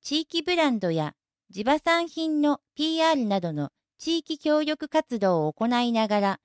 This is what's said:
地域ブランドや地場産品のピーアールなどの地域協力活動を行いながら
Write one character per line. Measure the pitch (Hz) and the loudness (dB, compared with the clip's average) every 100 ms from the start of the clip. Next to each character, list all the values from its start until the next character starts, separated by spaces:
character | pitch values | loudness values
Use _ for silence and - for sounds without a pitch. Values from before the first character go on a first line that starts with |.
地 | - 294 | -2 -4
域 | 320 339 | -2 -6
ブ | 320 349 | -2 2
ラ | 302 | 2
ン | 226 | 0
ド | 185 | -2
や | 160 151 - _ _ _ | -2 -4 -8 _ _ _
地 | 185 | -6
場 | 214 294 | 0 0
産 | - 339 339 | 2 0 0
品 | - 320 302 | -4 -2 2
の | 294 285 _ - | 2 0 _ -6
ピ | 311 320 | -2 2
ー | 320 | 2
ア | |
ー | 302 | 2
ル | 220 | 0
な | 196 | -2
ど | 170 | -2
の | 147 143 _ _ _ | -4 -6 _ _ _
地 | - 330 | -4 -4
域 | - 311 | -4 -6
協 | 311 302 | 0 2
力 | 302 302 302 | 0 -4 -2
活 | 311 - 233 | -2 -2 0
動 | 190 170 156 | 2 2 0
を | |
行 | - 226 | 0 0
い | 240 240 | 2 2
な | 226 220 | 0 2
が | 208 | 2
ら | 202 190 | 0 -2